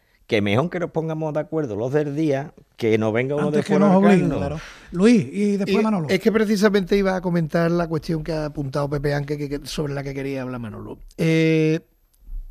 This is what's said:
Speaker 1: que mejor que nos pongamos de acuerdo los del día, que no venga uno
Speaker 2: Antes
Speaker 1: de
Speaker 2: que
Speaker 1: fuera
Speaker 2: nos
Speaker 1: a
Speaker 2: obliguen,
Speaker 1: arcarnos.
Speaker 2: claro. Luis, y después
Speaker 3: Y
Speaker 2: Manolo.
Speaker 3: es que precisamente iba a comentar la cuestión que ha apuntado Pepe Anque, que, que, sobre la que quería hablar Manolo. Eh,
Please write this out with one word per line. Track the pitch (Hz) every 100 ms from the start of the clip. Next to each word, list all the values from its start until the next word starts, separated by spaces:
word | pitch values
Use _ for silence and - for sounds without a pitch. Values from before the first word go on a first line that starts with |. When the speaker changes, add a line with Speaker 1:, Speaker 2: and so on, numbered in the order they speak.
| _ _ -
Speaker 1:
que | 110
mejor | 101 104 175
que | 185
nos | 170
pongamos | 165 160 156 156
de | 151
acuerdo | 151 160 143 101
los | 127
del | 147 147
día, | 143 160 135 - - - -
que | 113 110
no | 110
venga | 110 131 147
uno | 147
Speaker 2:
Antes | 147
Speaker 1:
de |
Speaker 2:
que | 143 196
Speaker 1:
fuera | 202
Speaker 2:
nos | 190
Speaker 1:
a |
Speaker 2:
obliguen, | 202 190 147
Speaker 1:
arcarnos. | -
Speaker 2:
claro. | - 151 - - -
Luis, | 175 208 240 131
y | 180 208 202
después | 202 202
Speaker 3:
Y |
Speaker 2:
Manolo. | 220 202 151
Speaker 3:
es | 180
que | 220
precisamente | 214 208 214 208 202 175 202
iba | 190 185
a |
comentar | 180 175 156 175 170
la | 175 165
cuestión | 160 - 160 151
que |
ha | 156 151
apuntado | 143 139 147 147
Pepe | 147 143
Anque, | 143 143 147
que, | 143
que, | 143 139
sobre | - 147
la | 139
que | 139
quería | 135 135 135
hablar | 127 127
Manolo. | 113 104 107 - - -
Eh, | 165 160 160 160 156 160 - _ _ _ - - -